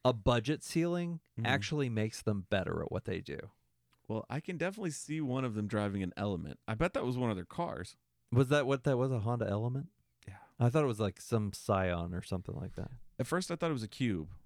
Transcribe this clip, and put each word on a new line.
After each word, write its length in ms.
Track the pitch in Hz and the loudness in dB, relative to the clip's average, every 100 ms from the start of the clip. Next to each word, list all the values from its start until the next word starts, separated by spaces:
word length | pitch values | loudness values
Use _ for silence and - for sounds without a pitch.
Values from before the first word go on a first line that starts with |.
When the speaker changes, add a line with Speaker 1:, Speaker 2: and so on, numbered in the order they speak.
Speaker 1:
a 80 | 127 | 4
budget 500 | 117 113 120 113 151 | 4 4 4 4 -2
ceiling 580 | - 165 170 175 175 165 _ - | 0 0 2 0 -2 -6 _ -2
Speaker 2:
Mm-hmm. 80 | 117 | 2
Speaker 1:
actually 420 | 135 98 147 135 | 2 2 0 0
makes 320 | 110 110 - | 2 0 0
them 240 | - 104 87 | 0 0 0
better 320 | 98 92 82 | 0 2 -2
at 100 | 80 | -2
what 140 | 92 - | -4 -4
they 140 | 90 | -6
do. 160 | 90 71 95 _ _ _ _ _ - | -4 -10 -10 _ _ _ _ _ -6
Speaker 2:
Well, 180 | 113 - | -4 -4
I 120 | 139 | -6
can 160 | - 175 | -6 -2
definitely 320 | 170 208 190 | -2 -2 -4
see 300 | 143 - 156 | -4 -4 -2
one 220 | 143 131 | 0 0
of 100 | 131 | 0
them 120 | 107 107 | 0 0
driving 340 | 107 104 98 | 0 0 0
an 100 | 92 - | -2 -2
Element. 420 | 101 90 73 - - | -2 -2 -4 -10 -6
I 60 | |
bet 180 | 113 170 | 0 0
that 100 | 269 123 | 0 -2
was 100 | 127 | 0
one 140 | 120 | -2
of 60 | 95 | -2
their 80 | 87 | -6
cars. 500 | - 170 - 92 - _ _ _ | -6 -4 -4 -10 -14 _ _ _
Speaker 1:
Was 160 | 120 131 | 4 6
that 180 | 147 131 | 4 4
what 180 | 139 | 2
that 140 | 147 127 | 2 2
was, 120 | 131 | 2
a 80 | 123 | 0
Honda 280 | 104 120 101 | 0 0 0
Element? 380 | 101 117 131 175 _ _ _ - | 0 0 -2 -8 _ _ _ -18
Speaker 2:
Yeah. 60 | 98 - - | -18 -20 4
Speaker 1:
I 100 | 120 | 4
thought 140 | 143 | 6
it 40 | 143 | 2
was, 120 | 107 | 2
like, 180 | 101 - | 0 -2
some 320 | - 113 104 | -2 0 0
Scion 580 | - - 98 92 87 85 | -4 0 2 4 0 -2
or 80 | 87 | -4
something 320 | - 92 - | -4 -6 -4
like 200 | - - | -8 -8
that. 160 | - - - - - | -8 -10 -10 -16 -6
Speaker 2:
At 80 | - | -2
first, 240 | 175 185 | 0 -2
I 60 | 170 | -2
thought 140 | 170 | 0
it 40 | |
was 80 | 139 | -2
a 40 | 110 | -4
Cube. 400 | - 123 90 78 - | -2 0 0 -4 -12